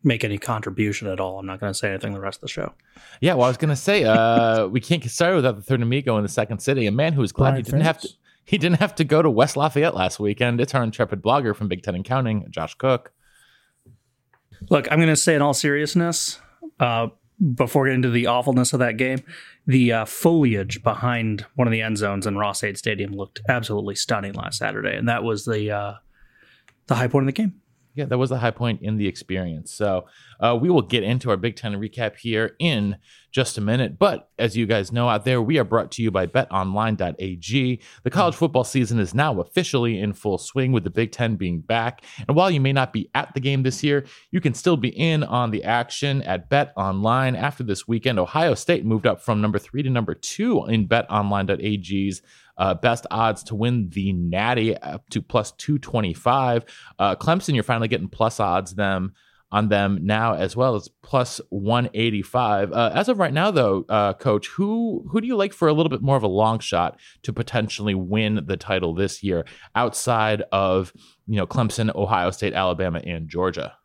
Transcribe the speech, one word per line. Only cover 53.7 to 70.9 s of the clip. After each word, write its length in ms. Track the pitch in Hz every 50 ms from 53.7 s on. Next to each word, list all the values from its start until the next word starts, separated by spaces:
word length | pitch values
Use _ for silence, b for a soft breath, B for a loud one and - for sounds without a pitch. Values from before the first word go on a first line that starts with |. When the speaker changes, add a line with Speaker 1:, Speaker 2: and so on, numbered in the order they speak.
| 123 120 107 87
Speaker 2:
the 220 | 82 101 95 98 95
Natty, 640 | 87 87 85 85 92 104 117 127 123 110 113 104 -
up 300 | - 71 76 98 _ _
to 100 | - 110
plus 320 | - _ - 123 107 - -
two 260 | _ - - 151 143
twenty-five. 840 | - - - 120 107 92 82 - - 120 123 139 131 127 120 117 117 B B B B B B _
Uh, 160 | - 101 95
Clemson, 400 | - - 160 160 190 - - 147
you're 80 | 123 104
finally 260 | - 123 117 113 110
getting 200 | 117 - 90 98
plus 320 | - - 113 113 - -
odds 340 | 107 98 87 92 95 92 92
them, 380 | 95 104 98 95 92 92 95 - b b b b b b b
on 180 | - 104 107 107
them 320 | 104 101 101 98 101 92 78
now 320 | 98 107 110 113 117 107
as 220 | 80 90 95 -
well. 180 | 117 127 131 120
It's 140 | 104 - -
plus 520 | _ _ _ - - 135 123 - - - - _
one 380 | - 104 98 104 113 120 123 - -
eighty-five. 800 | 104 113 117 107 104 95 - - 123 123 110 104 98 98 98 76
Uh, 180 | 117 120 110 -
as 160 | 139 208 208
of 120 | 254 202
right 120 | 185 156 131
now, 200 | 151 175 208 202
though, 320 | 156 127 104 98 98 82 -
uh, 240 | 104 107 104 101 95
Coach, 340 | - - 131 107 104 - -
who, 580 | - - 190 202 220 226 233 226 196 - - -
who 120 | 135 214
do 60 | 226 240
you 80 | 254
like 160 | 208 196 202 -
for 160 | - - 160
a 40 | 151
little 160 | 151 165 156
bit 140 | 127 107 98
more 140 | 139 139
of 80 | 135 107
a 40 | 104
long 300 | 92 98 107 110 113 113
shot 400 | - - - 87 85 78 - b b b b b _
to 100 | - 110
potentially 640 | - 117 - - 120 110 107 - - 104 107 98
win 500 | 95 92 87 101 110 110 107 107 107 76
the 120 | 69 98
title 360 | 85 - - 104 95 90 85 82
this 300 | 85 98 95 - - -
year 240 | 101 92 85 78 B B B B B B
outside 640 | 104 120 117 - - - - 120 113 107 110 107 104 - -
of, 420 | - 98 98 95 92 95 95 90